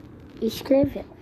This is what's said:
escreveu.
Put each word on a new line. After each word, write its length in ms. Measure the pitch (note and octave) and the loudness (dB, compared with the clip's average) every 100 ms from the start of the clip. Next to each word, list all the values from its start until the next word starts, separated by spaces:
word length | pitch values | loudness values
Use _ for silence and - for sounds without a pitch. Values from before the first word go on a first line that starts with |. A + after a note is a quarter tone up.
| - - - - | -20 -20 -20 -6
escreveu. 640 | A3+ - - C4+ C#4 G3+ - - | -4 -4 2 4 2 -2 -12 -14